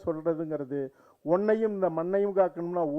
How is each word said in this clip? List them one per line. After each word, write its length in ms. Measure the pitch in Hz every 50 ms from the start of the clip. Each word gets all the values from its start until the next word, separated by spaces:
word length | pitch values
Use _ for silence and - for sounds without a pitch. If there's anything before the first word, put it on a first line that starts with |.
| -
சொல்றதுங்கிறது, 760 | 175 160 156 156 170 165 151 170 156 156 143 143 123 143 143 135 131 - _ _ _ _ _ -
"உன்னையும் 500 | 147 170 190 208 214 214 220 226 214 208
இந்த 120 | 196 185 170 160 165
மண்ணையும் 380 | 165 180 196 202 202 202 190 196
காக்கணும்னா 440 | 190 180 185 175 170 170 180 175 165 147 147